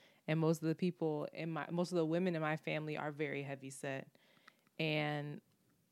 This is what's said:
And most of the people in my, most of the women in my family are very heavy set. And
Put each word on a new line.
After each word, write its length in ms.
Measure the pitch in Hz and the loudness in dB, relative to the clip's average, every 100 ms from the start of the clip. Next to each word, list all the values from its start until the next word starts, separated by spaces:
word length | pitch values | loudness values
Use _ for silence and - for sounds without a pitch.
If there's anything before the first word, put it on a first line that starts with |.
| - _ - | -20 _ 0
And 120 | 160 | 4
most 220 | 160 165 | 4 4
of 60 | 160 | 2
the 60 | |
people 520 | 160 185 165 160 151 - | 2 0 0 0 0 -4
in 180 | - 165 | -6 -4
my, 140 | 160 - | -4 -2
most 200 | 170 175 | 0 2
of 40 | 175 | 2
the 80 | |
women 300 | 160 165 185 160 | 4 4 2 2
in 60 | |
my 140 | 156 156 | 2 0
family 400 | - 156 156 151 | -2 -2 -2 -4
are 140 | 151 | -4
very 300 | 143 147 139 | -2 -2 -2
heavy 280 | 139 139 135 | -6 -8 -10
set. 380 | 135 143 135 - - _ - - _ _ - | -8 -4 -4 -8 -16 _ -20 -20 _ _ -2
And 640 | 160 151 151 147 147 147 - _ _ _ _ | 0 2 0 -2 -4 -8 -14 _ _ _ _